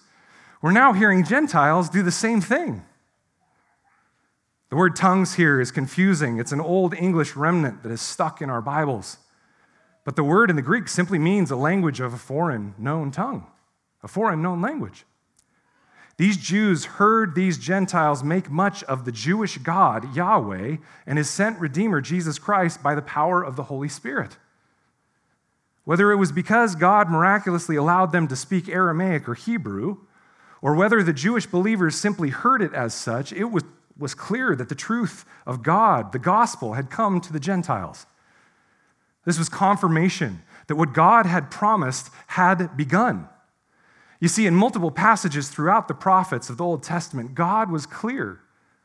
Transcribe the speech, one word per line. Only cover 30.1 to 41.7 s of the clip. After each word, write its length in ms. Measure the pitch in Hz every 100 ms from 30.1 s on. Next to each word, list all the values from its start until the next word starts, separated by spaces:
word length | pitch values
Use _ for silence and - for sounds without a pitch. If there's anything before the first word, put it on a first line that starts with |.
| _ _ _ _ -
or 120 | 135
whether 300 | 151 202 226
the 100 | 170
Jewish 320 | 139 175 240 -
believers 500 | 180 202 214 165 151
simply 340 | 208 202 151
heard 320 | 127 240 262
it 120 | 165
as 200 | 143 120
such, 400 | - - 117 135
it 120 | 175 233
was, 180 | 190 - _ _ -
was 180 | 139 -
clear 400 | - 233 262 120
that 140 | 120
the 60 | 135
truth 500 | - 233 214 - - - -
of 180 | 127
God, 480 | 127 185 220 139 101
the 80 | 127
gospel, 540 | 165 208 233 - 113
had 160 | 113 139
come 300 | - 214 180
to 120 | 165
the 60 | 156
Gentiles. 640 | 147 190 170 110 85 - - _ _ _ _ _ _ _ _ _ _ _ 170
This 120 | 160
was 120 | 165
confirmation 960 | - 196 202 180 160 180 - 127 87 - - -
that 80 | 151
what 180 | 160
God 320 | 127 175 233 190
had 260 | 175 139
promised 580 | - 208